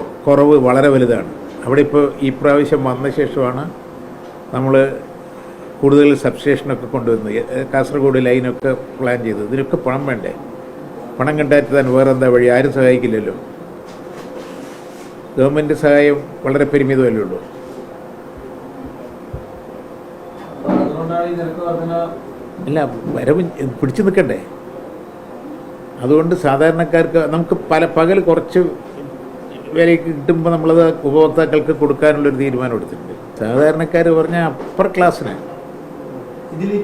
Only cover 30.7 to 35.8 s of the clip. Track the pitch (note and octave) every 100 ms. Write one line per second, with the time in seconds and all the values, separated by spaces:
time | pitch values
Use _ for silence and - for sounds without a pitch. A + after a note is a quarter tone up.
30.7 | E3 E3 D#3+ C#3+ D3+ D#3 E3 D#3+ D#3 D3+
31.7 | D3+ D3 C#3 D3+ D3 C#3+ C3 C#3 B2 B2+
32.7 | A2 - - - - - - A2 B2+ D3+
33.7 | D#3+ D#3+ E3+ E3+ D#3+ D#3 E3+ E3+ C3 -
34.7 | - F#3+ F#3 F3 - B2 F#2+ - - -
35.7 | -